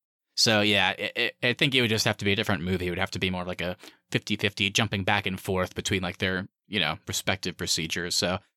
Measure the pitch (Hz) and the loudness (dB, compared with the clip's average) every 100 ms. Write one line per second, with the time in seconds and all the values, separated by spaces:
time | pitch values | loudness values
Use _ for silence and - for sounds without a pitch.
0 | _ _ _ - 117 107 104 101 95 95 | _ _ _ 2 4 6 4 4 4 2
1 | 98 - 120 - 123 117 151 127 117 110 | -4 -2 -2 0 0 2 2 4 4 2
2 | 120 104 101 101 110 92 90 92 90 87 | 2 2 2 2 0 0 0 -2 -2 -2
3 | 95 92 95 92 90 90 90 90 - - | -2 -2 -2 -2 -6 -6 -6 -6 -12 -20
4 | - 113 - 104 104 - 101 101 110 101 | -4 -4 -2 -2 -2 0 0 0 0 0
5 | 92 101 98 92 - 92 90 - - 98 | 0 0 0 -6 -2 -2 -2 -4 -2 -2
6 | 90 - 95 92 - _ - 98 76 - | -2 -2 -2 -2 -4 _ -6 -2 0 -2
7 | - - - 95 92 - 85 - 80 - | -6 -6 -2 -2 -4 -6 -2 -2 -2 -4
8 | 87 - 90 92 _ | -2 0 0 -2 _